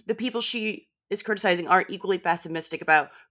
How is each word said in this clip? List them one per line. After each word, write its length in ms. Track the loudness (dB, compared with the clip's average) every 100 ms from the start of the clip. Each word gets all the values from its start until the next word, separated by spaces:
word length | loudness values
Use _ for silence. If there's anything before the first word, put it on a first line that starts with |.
| -6
the 80 | -4
people 260 | -2 -2
she 480 | -4 -4 -4 -6 -10 _ -8
is 140 | -6
criticizing 440 | -4 -2 0 0 4
aren't 200 | 4 2
equally 280 | -4 -2 -2
pessimistic 640 | 0 -2 -2 -8 -6 -6
about 300 | 4 4 4 -6 -20